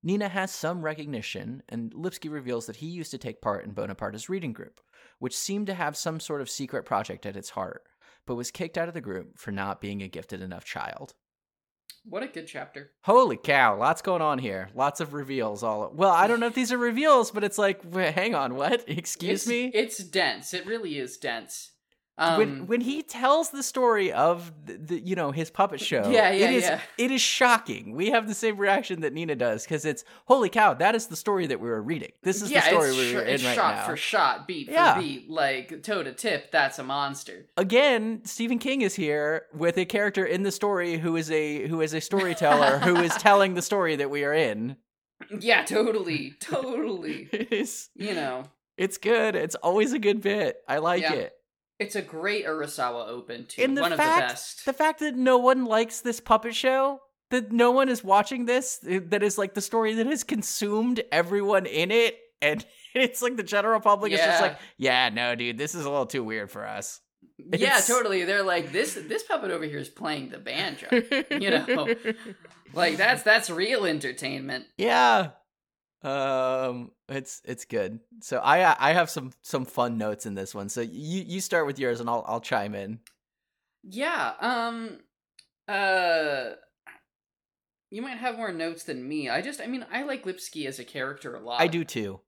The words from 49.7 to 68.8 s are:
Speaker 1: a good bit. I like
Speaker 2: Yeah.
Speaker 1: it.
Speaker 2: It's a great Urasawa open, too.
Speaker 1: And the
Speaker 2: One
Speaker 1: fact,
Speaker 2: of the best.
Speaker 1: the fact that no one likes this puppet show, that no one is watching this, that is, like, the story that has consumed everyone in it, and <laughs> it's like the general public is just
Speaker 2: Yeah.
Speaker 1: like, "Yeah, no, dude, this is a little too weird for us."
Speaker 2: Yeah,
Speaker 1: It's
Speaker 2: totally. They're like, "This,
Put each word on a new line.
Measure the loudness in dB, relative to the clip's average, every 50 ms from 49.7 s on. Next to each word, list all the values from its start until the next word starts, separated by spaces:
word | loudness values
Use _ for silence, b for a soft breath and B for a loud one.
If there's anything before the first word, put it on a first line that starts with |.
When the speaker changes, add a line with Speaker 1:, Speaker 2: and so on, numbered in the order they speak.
| 4 4 4 2
Speaker 1:
a | 2 2
good | 2 2 2 2
bit. | 0 0 0 2 0 -2 -2 -6 _ -4
I | -2 0
like | 2 2 0 2
Speaker 2:
Yeah. | 2 0 0
Speaker 1:
it. | 0 -4 -6 -8 _ _ _ _ _ _ _ _ _
Speaker 2:
It's | -8 -6 -4
a | -6
great | -6 -6 -10 -4 -2 -2 -2 -2 -2
Urasawa | -4 -4 -4 -6 -8 -4 -2 -2 -2 -2 -4 -8 -8
open, | -10 -12 -10 -12 -12 -12 -12
too. | -14 -2 0
Speaker 1:
And | 0 0 2
the | 2
Speaker 2:
One | 0 0 2
Speaker 1:
fact, | 2 2 4 4 4
Speaker 2:
of | 2 0
the | -2
best. | -6 -10 -12 -14 -6 -4
Speaker 1:
the | -4
fact | 0 2 2 2 2 0
that | -4 -4 0
no | 2 4 6 6 8
one | 8 8 6 6 4
likes | 2 4 2 2 2 -2 -8
this | -6 -6 -6 -6
puppet | 4 4 4 4 4 -2 -4
show, | 0 2 4 4 4 4 2 0 -4 _ _ _ _ _ _
that | -2 -2 0 0
no | 4 6 6 6
one | 8 6 4 4
is | 2 -2 4
watching | 6 6 6 6 4 -2 -4 0
this, | 2 2 0 0 -2 -8 -8 -4
that | -2 -2 -2 0 0 0 2 2
is, | 2 2 0
like, | -2 -2 -2
the | -6
story | -6 0 0 2 2 2 2
that | 2 2
has | 2 0 -2
consumed | -2 -2 -4 -2 -2 -4 -4 -2 -2 0 2 2 2 2 0 0 -2 0
everyone | 2 2 2 2 0 0 2 4 2 2 2
in | 0 0 0 0 2
it, | 4 4 4 4 0 -4 -18 _ _ _
and | 0 2 2 0 -6 _ _ -20
<laughs> | -20 -4 2
it's | 2 2 2 2 -2
like | -2 -2 -2
the | -2
general | -4 0 0 2 4 4 2 4
public | 6 4 4 4 2 0
is | 2 4
just | 4 4 6 4
Speaker 2:
Yeah. | 4
Speaker 1:
like, | 2 0 B B B B B
"Yeah, | 2 4 4 4 4 4
no, | 2 0 0 0 0
dude, | -2 -2 -4 -4 -4
this | -6 -6 -6
is | -6 -4
a | -2
little | 0 -2 -2
too | -2 -2 -4
weird | -4 -4 -6 -6 -8 -8
for | -10 -10 -10
us." | -8 -8 -8 -10 -10 -14 -16 _ _ _ _ _ _ _ -20
Speaker 2:
Yeah, | -10 -6 0 2 2 4 4 4
Speaker 1:
It's | 4 4
Speaker 2:
totally. | 2 2 2 2 0 0 0
They're | 0 0 0 2
like, | 2 0 0 -2 -2
"This, | -2 -2